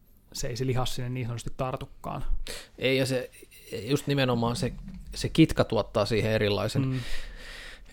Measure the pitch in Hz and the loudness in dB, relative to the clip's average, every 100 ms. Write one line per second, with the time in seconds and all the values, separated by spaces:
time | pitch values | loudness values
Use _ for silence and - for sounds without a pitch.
0 | _ - - - 135 117 131 127 123 - | _ -20 -14 -8 -6 -2 0 0 0 -2
1 | 123 127 117 120 - - 131 135 135 - | -4 -4 -6 -6 -6 -4 -4 -6 -10 -12
2 | - - - - - - - - 127 131 | -8 -2 0 0 0 -8 -12 0 2 4
3 | 127 127 - - - - - - 117 139 | 2 0 -4 -14 -20 -20 -10 -6 0 0
4 | - 139 127 117 117 120 120 - - - | 2 2 4 4 2 0 -2 -4 -12 -12
5 | - - - - 156 - 120 107 - 110 | -10 -6 2 6 6 6 2 0 0 2
6 | 101 110 107 110 104 101 107 - 131 131 | 2 2 2 2 2 2 0 0 0 -2
7 | - - - - - - - - - | 0 0 -2 -8 -14 -14 -16 -16 0